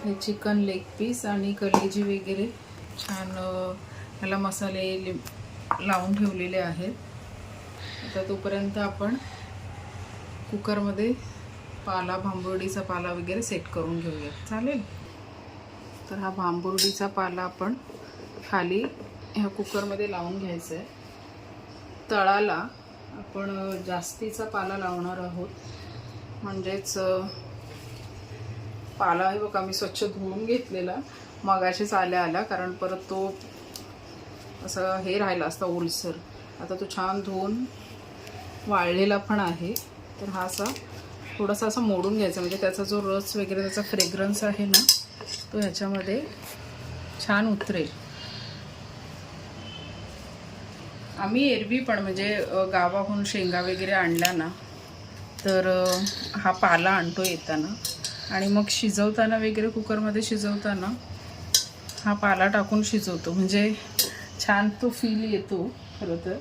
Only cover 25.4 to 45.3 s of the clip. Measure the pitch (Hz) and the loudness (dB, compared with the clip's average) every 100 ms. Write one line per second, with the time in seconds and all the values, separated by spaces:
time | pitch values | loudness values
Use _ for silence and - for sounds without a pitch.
25.4 | 190 - - - - - - - - - | -6 -8 -12 -12 -12 -12 -12 -12 -12 -8
26.4 | 202 190 185 196 - 196 185 185 196 - | -6 -4 -2 -2 -2 2 4 2 0 -8
27.4 | - - - - - - - - - - | -12 -12 -12 -14 -12 -12 -12 -12 -12 -10
28.4 | - - - - - - 190 170 190 208 | -8 -8 -10 -10 -12 0 2 4 4 2
29.4 | 208 196 190 190 190 - 202 196 190 190 | 0 0 0 -2 -2 0 -2 -2 -4 -4
30.4 | 226 254 247 190 180 254 285 - - - | 2 2 2 -4 -2 -4 -6 -12 -16 -4
31.4 | 196 190 185 180 208 202 180 180 170 170 | 4 6 4 2 4 4 4 4 4 2
32.4 | 214 185 180 180 185 185 - 190 190 190 | 0 -2 -2 -2 -2 -2 -4 -2 -2 -4
33.4 | - - - - - - - - - - | -12 -14 -14 -14 -14 -16 -16 -14 -14 -14
34.4 | - - 190 190 190 190 190 202 196 180 | -14 -10 -6 0 2 2 2 2 4 2
35.4 | 160 - 185 175 170 - 175 165 - - | 0 0 0 0 0 0 -4 -6 -10 -16
36.4 | - - 170 185 196 - 185 196 196 190 | -14 -12 -8 -6 -4 -2 0 0 -2 -2
37.4 | 196 226 262 - - - - - - - | 0 0 -2 -8 -16 -16 -14 -14 -14 -12
38.4 | - - - 196 175 180 202 202 202 214 | -12 -10 2 4 6 6 6 4 4 4
39.4 | 185 165 170 240 - - - - 202 185 | 4 0 -2 -2 -4 -16 -16 -8 -6 -2
40.4 | 185 180 208 269 - - - - - - | -2 0 -2 -4 -10 -12 -12 -12 -10 -2
41.4 | 202 208 214 220 220 185 196 220 196 185 | 0 2 2 4 4 4 4 4 4 2
42.4 | 175 196 190 190 196 208 196 196 196 214 | 0 2 2 2 0 2 2 0 0 -2
43.4 | 190 196 196 208 202 202 170 185 196 202 | 0 0 0 -2 0 2 2 2 0 2
44.4 | 214 208 202 196 - - - - - | 0 2 6 8 8 6 2 -12 -10